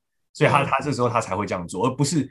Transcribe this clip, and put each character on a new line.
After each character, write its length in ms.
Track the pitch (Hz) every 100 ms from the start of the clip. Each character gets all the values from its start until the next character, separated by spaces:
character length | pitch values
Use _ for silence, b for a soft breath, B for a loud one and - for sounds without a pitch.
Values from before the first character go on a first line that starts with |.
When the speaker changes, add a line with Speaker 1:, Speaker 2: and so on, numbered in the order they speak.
| _ _ _
Speaker 1:
所 140 | - 139
以 40 |
他， 120 | 143
Speaker 2:
嗯。 40 | 139
Speaker 1:
他 120 | 135
这 140 | 147
时 80 | 123
候 80 | 120
他 120 | 117
才 140 | -
会 120 | 95 98
这 60 |
样 140 | 95 87
做， 180 | 92
而 60 | 123
不 140 | 127
是 240 | 139 160 127